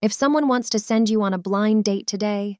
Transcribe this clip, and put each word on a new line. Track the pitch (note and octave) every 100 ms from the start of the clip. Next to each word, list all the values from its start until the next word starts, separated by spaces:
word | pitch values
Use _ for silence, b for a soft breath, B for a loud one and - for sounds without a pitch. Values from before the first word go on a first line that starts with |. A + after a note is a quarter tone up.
If | G#3
someone | - C#4 D4+ C#4
wants | B3 A#3
to | G#3+
send | - A3 A3
you | A3
on | G3 F#3
a |
blind | F#3+ G3 G#3+ G#3+
date | G#3 G3 -
today, | G3 G#3 G#3 G#3